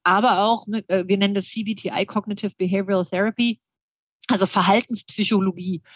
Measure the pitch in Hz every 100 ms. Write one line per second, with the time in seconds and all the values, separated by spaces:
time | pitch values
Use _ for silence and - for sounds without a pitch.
0 | 180 190 240 185 214 226 - 220 - 185
1 | 180 196 202 202 185 226 208 202 180 -
2 | 196 214 208 202 202 - 185 196 196 190
3 | 175 180 214 214 240 220 _ _ _ _
4 | _ _ - 208 185 202 175 208 - 220
5 | - - 196 208 190 175 185 170 -